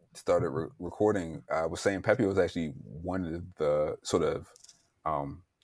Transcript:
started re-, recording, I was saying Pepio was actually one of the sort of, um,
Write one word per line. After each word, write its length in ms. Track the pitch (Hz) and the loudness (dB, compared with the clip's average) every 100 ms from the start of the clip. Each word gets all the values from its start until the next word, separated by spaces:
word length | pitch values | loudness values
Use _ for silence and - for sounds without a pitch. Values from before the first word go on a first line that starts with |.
| _ - | _ -8
started 340 | - 90 87 | 2 2 2
re-, 180 | 71 80 - | -2 -6 -8
recording, 640 | 87 - 104 101 82 76 - | -8 2 2 4 0 -8 -4
I 180 | 76 82 | -2 -2
was 140 | 87 | 0
saying 220 | 101 98 | 0 2
Pepio 240 | 110 107 98 | 2 4 4
was 120 | 98 | 4
actually 340 | 85 87 80 65 | 2 2 -4 -6
one 420 | 50 67 87 92 82 | -14 -10 -6 -4 -4
of 100 | 85 92 - | -6 -8 -2
the 380 | 76 76 76 - | 0 2 0 -2
sort 220 | - 92 76 | -2 0 2
of, 240 | - - - - - _ _ 80 | -2 -6 -20 -20 -20 _ _ -4
um, 360 | 73 71 69 - _ | -2 -4 -8 -16 _